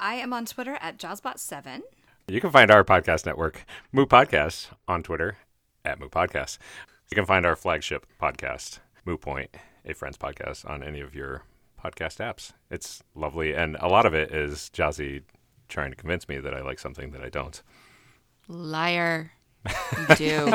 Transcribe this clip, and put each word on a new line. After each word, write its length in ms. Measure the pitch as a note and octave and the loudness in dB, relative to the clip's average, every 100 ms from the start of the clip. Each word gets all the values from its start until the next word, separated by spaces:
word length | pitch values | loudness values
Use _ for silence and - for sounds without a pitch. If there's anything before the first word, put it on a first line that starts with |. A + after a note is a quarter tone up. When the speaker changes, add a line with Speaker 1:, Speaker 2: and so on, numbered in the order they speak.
Speaker 1:
I 140 | G3+ B3 | -6 -4
am 160 | B3 | -6
on 140 | B3 A#3 | -6 -8
Twitter 320 | - B3 C#4+ | -10 -10 -8
at 180 | E3 - | -10 -10
Jawsbot 400 | E3+ G3+ C4 - | -12 -10 -10 -10
seven. 440 | - D3 C3+ B2+ A#4+ _ _ _ - | -10 -12 -12 -14 -16 _ _ _ -6
Speaker 2:
You 140 | G2+ | -2
can 100 | F#3 | 4
find 200 | C#3+ G#2+ | 8 10
our 120 | G#2+ | 10
podcast 420 | F#2 F#2 F2 D#2+ F2 | 10 6 6 0 0
network, 380 | D2+ D#2+ - - - - | -4 -4 -6 -16 -20 -4
Moo 140 | C3 C3+ | 0 8
Podcast, 640 | B2 C#3 D#2 D2+ - - - - | 8 8 4 0 -4 -14 -14 -4
on 140 | F2 | -4
Twitter 340 | - D#2+ F2 G#2 _ _ _ _ | -2 -4 -4 -6 _ _ _ _
at 160 | D2 C#2+ | -8 -8
Moo 80 | C#2 | -4
Podcast. 500 | D#2 F2 D2 C2+ - - - - _ _ | 0 0 -2 -6 -10 -16 -20 -20 _ _
You 40 | |
can 120 | G#2 F#2 | -2 4
find 180 | F#2+ F2 | 4 4
our 100 | D#2+ | 2
flagship 500 | F#2 D#2 - D2 - _ | 0 -2 -4 -8 -10 _
podcast, 580 | D#2 - C2 - - - _ _ | -4 -4 -8 -10 -12 -18 _ _
Moo 120 | F2+ E2 | -8 -8
Point, 360 | - C#2 - - - _ | -6 -10 -10 -16 -20 _
a 80 | - | -14
Friends 220 | D#2 C#2 C#2 | -12 -12 -10
podcast, 520 | - - C2+ C2+ - | -10 -8 -10 -12 -12
on 140 | C#2+ | -10
any 180 | C#2 D2 | -10 -12
of 140 | C#2 | -12
your 280 | C#2 C2+ C#2+ - _ _ - | -12 -10 -12 -14 _ _ -14
podcast 340 | - - E2 - | -12 -8 -8 -6
apps. 340 | A#2 - - - _ | -10 -10 -16 -20 _
It's 320 | - - - _ | -12 -12 -16 _
lovely, 380 | D2 D2+ E2 D#2 | -10 -8 -4 -2
and 220 | D2 E2 D#2 | -2 -4 -2
a 80 | F2 | 4
lot 180 | G2 A2+ | 4 4
of 80 | |
it 160 | D#2 D#2 | 2 -2
is 380 | D#2 D2 D2 - | -4 -4 -6 -12
Jazzy 500 | - D#2 D2+ C#2 C#2 - _ _ _ _ | -2 -2 -2 -8 -10 -14 _ _ _ _
trying 220 | - C#2+ | -8 -8
to 60 | - | -8
convince 320 | E2 F2 - | -6 -6 -4
me 100 | C#2 | -8
that 160 | C#2 | -8
I 60 | C2+ | -8
like 160 | C2+ B1+ | -8 -10
something 320 | C2+ C2+ C2 | -12 -12 -14
that 100 | C#2 | -12
I 60 | C2 | -10
don't. 300 | C2 C2+ - - _ _ _ _ _ _ _ - | -8 -10 -12 -20 _ _ _ _ _ _ _ -18
Speaker 3:
Liar. 840 | E3+ D#3+ D#3 E3+ F3 E3+ E3 D#3+ _ _ _ - - - - D#3 | -12 -8 -2 0 0 0 -2 -6 _ _ _ -8 -8 -6 -6 6
You 60 | D3+ | 6
do. 380 | D#3 D#3 D3 | 6 2 4